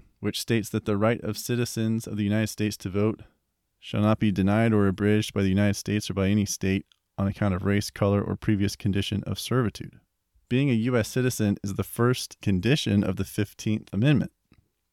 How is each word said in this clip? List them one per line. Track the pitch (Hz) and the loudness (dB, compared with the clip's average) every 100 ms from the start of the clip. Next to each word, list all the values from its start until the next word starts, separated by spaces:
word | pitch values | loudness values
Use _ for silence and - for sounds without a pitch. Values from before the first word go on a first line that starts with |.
| - - | -20 -8
which | 104 - | -6 -4
states | - 117 98 | -2 -2 -2
that | 107 110 | -4 -2
the | 101 | 2
right | 110 120 | 2 0
of | - 104 | -4 -6
citizens | - 120 120 - 110 113 90 | -4 -2 -2 -2 -2 -2 -4
of | 104 | -2
the | |
United | 101 107 107 | 0 2 0
States | - 107 - | -2 -4 -4
to | 98 | -4
vote | 95 110 - - _ _ _ _ _ | 0 0 -2 -10 _ _ _ _ _
shall | - 110 | -6 0
not | 104 110 | 2 2
be | 107 | 2
denied | 95 95 107 117 | 2 2 4 4
or | 107 98 | 4 4
abridged | 92 101 107 107 | 2 2 2 0
by | 101 | 0
the | 98 | 2
United | 95 104 | 2 2
States | 98 - 104 - | 0 -2 -4 -2
or | |
by | 95 95 | -2 2
any | 104 | 2
state | 98 - 95 95 - _ _ - | 0 -2 0 -2 -4 _ _ -4
on | 98 | -4
account | - 104 | 0 0
of | 90 | 0
race, | 98 101 - | 0 0 0
color, | - 101 101 | -2 0 2
or | - | 0
previous | - - 104 98 | -4 0 0 0
condition | - 107 98 98 98 | -2 -2 -2 -2 -4
of | - 98 | -4 -6
servitude. | - 123 110 - - - _ _ _ _ - | -2 0 -2 -4 -14 -18 _ _ _ _ -2
Being | 123 143 | 0 2
a | |
U | 117 117 123 | 2 2 0
S | 107 | 0
citizen | 131 127 - 104 101 | 0 -2 0 0 0
is | 101 | -4
the | 98 | -6
first | 101 - 120 127 - - | -4 0 2 2 -4 -6
condition | - 92 110 151 - 101 | 0 2 2 2 2 2
of | 95 | 2
the | 92 | 0
fifteenth | 95 - 104 - 113 107 - | -4 -4 -4 -4 -4 -4 -4
Amendment. | 98 131 131 - _ _ _ _ _ _ | 0 2 2 0 _ _ _ _ _ _